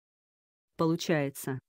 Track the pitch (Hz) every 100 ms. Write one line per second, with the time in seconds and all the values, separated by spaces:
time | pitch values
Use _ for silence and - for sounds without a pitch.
0 | _ _ _ _ _ _ _ - 165 170
1 | - 156 139 - - 131